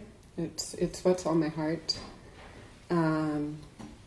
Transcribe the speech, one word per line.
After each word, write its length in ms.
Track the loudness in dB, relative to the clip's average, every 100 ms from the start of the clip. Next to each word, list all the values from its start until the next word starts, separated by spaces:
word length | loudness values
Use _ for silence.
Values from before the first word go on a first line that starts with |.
| -10 -18 -14 -6
It's, 360 | -4 -4 -8
it's 320 | -2 -2 2 2
what's 200 | 4 4
on 140 | 4
my 80 | 4
heart. 500 | 0 0 0 -2 -6 -6 -14 -18 -18 -18 -18 -18 -14 0
Um, 680 | 4 4 4 2 0 -2 -4 -12 -16 -16 -16